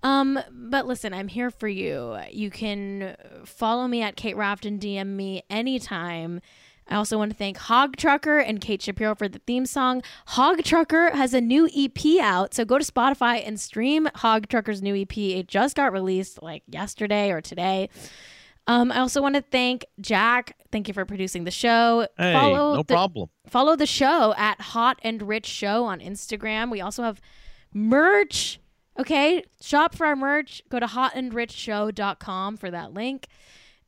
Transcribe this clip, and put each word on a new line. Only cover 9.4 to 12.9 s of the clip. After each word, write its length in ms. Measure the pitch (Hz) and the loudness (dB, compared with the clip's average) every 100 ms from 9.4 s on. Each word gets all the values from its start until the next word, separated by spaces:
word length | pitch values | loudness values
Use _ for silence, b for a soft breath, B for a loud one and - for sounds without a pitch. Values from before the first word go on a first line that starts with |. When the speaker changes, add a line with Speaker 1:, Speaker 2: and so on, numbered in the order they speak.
| - 247 | -4 -2
Speaker 1:
song. 380 | 254 285 254 254 - B - | -2 0 0 0 -6 B -8
Hog 380 | - 277 339 | 2 4 4
Trucker 500 | - 330 330 320 339 | 2 2 4 4 4
has 200 | 311 262 | 4 2
a 60 | 254 | 2
new 280 | 233 262 320 | 4 4 4
E 160 | 277 277 | 4 -2
P 320 | - 302 349 | 2 4 6
out, 320 | 220 180 196 | 6 2 0
so 120 | - | -2
go 160 | 226 254 | 2 2
to 40 | |
Spotify 640 | 302 | 2